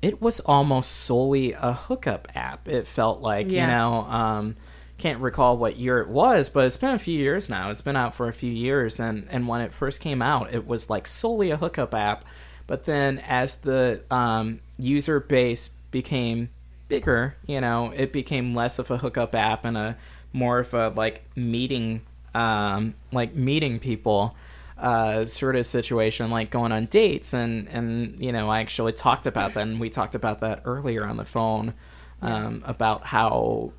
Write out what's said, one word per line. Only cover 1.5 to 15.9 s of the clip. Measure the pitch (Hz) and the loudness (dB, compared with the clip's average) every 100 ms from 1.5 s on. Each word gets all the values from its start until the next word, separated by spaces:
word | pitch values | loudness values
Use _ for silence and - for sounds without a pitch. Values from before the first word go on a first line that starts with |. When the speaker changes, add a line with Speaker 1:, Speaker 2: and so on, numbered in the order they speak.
Speaker 1:
a | - 127 | 0 -2
hookup | 120 - 254 - 95 - | -2 -4 -4 -2 -4 -6
app. | - 64 - - | -8 -6 -8 -4
It | 139 - | -4 -2
felt | - 113 107 | 0 0 2
like, | 113 104 107 | 0 0 0
you | 185 | 2
Speaker 2:
Yeah. | 127 120 | 2 2
Speaker 1:
know, | 117 117 104 | 2 0 -2
um, | 110 113 107 107 110 - - - - | -2 0 0 -4 -8 -16 -20 -20 -6
can't | 165 120 | -4 -2
recall | 127 120 127 120 | -2 4 4 6
what | 113 - | 2 0
year | 123 127 | 0 2
it | 107 | 2
was, | 117 226 220 139 | 4 6 6 4
but | 139 131 | 4 2
it's | - | 2
been | 262 | 0
a | 247 | 0
few | - 165 | 0 0
years | 139 170 202 | 0 0 -2
now. | 101 92 | -4 -4
It's | 104 | -6
been | - 139 | -2 0
out | 120 | 0
for | - 120 | -2 -4
a | |
few | 113 123 | -4 -4
years, | 113 120 139 117 - | -2 0 2 0 -2
and, | 113 107 98 | -4 -4 -4
and | 127 123 | -4 -2
when | 117 | -2
it | 113 | -2
first | - 131 139 | -4 -4 -4
came | 165 135 | -4 0
out, | 123 143 110 | 2 2 0
it | 120 110 | -4 -4
was, | 117 - | -4 -2
like, | 110 - | -4 -2
solely | - 226 226 196 | -2 -2 0 0
a | 147 | 0
hookup | 165 - 127 | -2 -2 -2
app. | 110 104 104 - - - - - | 0 0 -2 -6 -20 -20 -20 -6
But | 131 | -6
then | - 147 139 135 - | 0 2 2 0 0
as | 127 131 - | 0 0 -2
the, | 135 131 127 113 - | 0 2 2 0 -2
um, | 127 120 113 110 113 - - | 0 2 2 0 -6 -12 -6
user | 127 143 139 151 | 0 0 2 0
base | 139 135 123 120 - - - | 4 4 4 0 -6 -14 -6